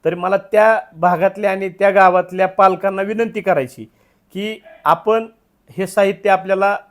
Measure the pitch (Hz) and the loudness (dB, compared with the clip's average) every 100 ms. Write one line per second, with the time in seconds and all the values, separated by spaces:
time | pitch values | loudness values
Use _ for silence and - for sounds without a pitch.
0 | 160 175 180 196 - 214 220 220 - 160 | -4 -4 -2 -4 0 2 4 2 -4 -2
1 | 175 170 190 196 202 190 196 185 196 196 | -2 0 -2 -2 -4 -4 -8 -2 2 4
2 | 185 180 180 185 185 190 190 180 196 190 | 4 4 -2 -2 -2 4 2 2 -4 -4
3 | 196 214 226 214 196 160 127 - 107 _ | -6 -4 -6 -4 -2 -2 -2 -12 -20 _
4 | _ _ _ 185 208 220 - - 143 165 | _ _ _ -10 -10 -10 -18 -6 0 0
5 | 214 226 226 _ _ _ _ - 190 208 | 0 -2 -2 _ _ _ _ -10 -4 0
6 | 196 196 202 190 185 190 196 202 _ | 0 0 0 0 0 -2 0 -2 _